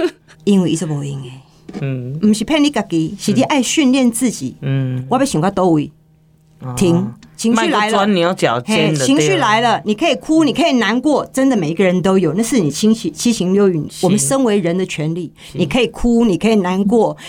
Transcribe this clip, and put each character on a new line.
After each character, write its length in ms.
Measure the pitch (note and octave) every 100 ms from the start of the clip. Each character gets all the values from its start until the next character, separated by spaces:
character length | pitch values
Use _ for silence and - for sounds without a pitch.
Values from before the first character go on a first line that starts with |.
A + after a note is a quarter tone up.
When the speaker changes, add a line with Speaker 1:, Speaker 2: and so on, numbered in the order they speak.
| E4+
Speaker 1:
<laughs> 380 | - _ -
Speaker 2:
因 160 | - G3
为 100 | F3
伊 60 | D#3+
是 80 |
无 180 | E3 C#3+
用 200 | C#3+ C#3
的。 80 | B2+ C3 _ _ - -
Speaker 1:
嗯。 380 | C#3 C3 B2 D3+
Speaker 2:
毋 120 | G#3+
是 100 | G#3+
骗 180 | G#3+ D#4
你 80 | C#4+
家 120 | A#3
己， 340 | G3+ E3 D#3+ G3+
是 140 | -
你 100 | G3
爱 180 | - C#4+
训 280 | - - C4
练 200 | C4+ A#3+
自 200 | A#3 B3
己。 260 | - C3 -
Speaker 1:
嗯。 460 | C#3 C3+ C3 B2+ C3
Speaker 2:
我 80 | C4
要 80 |
想 160 | C#4 D#3
到 100 | F#3
倒 140 | G3 F3+
位？ 240 | D#3 C#3 _ _ _ _ _ _ _
Speaker 1:
哦。 140 | B2+ B2
Speaker 2:
停， 360 | F3+ E3+ G#3 - - -
情 180 | A3+ A3+
绪 120 | A3+
来 0 |
了。 100 | A3+
Speaker 1:
迈 80 | G#3+
个 100 | A3+
钻 180 | G3+
牛 180 | F#3 E3+
角 260 | F#3 D3+ A#2
尖 320 | B2+ G#3+ D#3
的， 60 | D3+
Speaker 2:
嘿， 60 | C3+
情 140 | C#4
绪 160 | D3+ F4
来 240 | A3+ A3
了， 120 | A#3+
Speaker 1:
对 60 | G3
啊。 40 |
Speaker 2:
你 100 | F3+
可 140 | G#3 E4
以 60 |
哭， 300 | B3+ - D#4+
你 80 | D4
可 140 | A#3 D#4+
以 60 |
难 240 | B3+ G3+ A#3+
过， 260 | D4+ A#3+ -
真 220 | C4 C4+
的 80 | A3+
每 140 | D3+
一 40 |
个 100 | E3
人 160 | F#3 F3+
都 160 | F#3 F#3+
有， 160 | D#3+
那 80 | F3
是 180 | A#3 C4+
你 100 | D3+
七 240 | - G#3+
情， 180 | A3 E3+
七 200 | D3+ A#3+
情 200 | A3 F3+
六 160 | G3 G3+
欲， 180 | E3 D3+
Speaker 1:
是。 160 | - F3+
Speaker 2:
我 40 |
们 80 | G#3
身 260 | C#3 C4+
为 160 | B3 G#3
人 160 | E3+ F3+
的 100 | F3+
权 260 | - D3+
利。 180 | E3+ E3 -
Speaker 1:
是。 220 | - -
Speaker 2:
你 80 | D#3+
可 140 | B3+
以 80 | A#3
哭， 360 | - A#3+ A#3
你 140 | A#3 E3
可 100 | G#3+
以 60 | A3
难 260 | F3+ F#3
过， 320 | G3 A#3 E3 D3+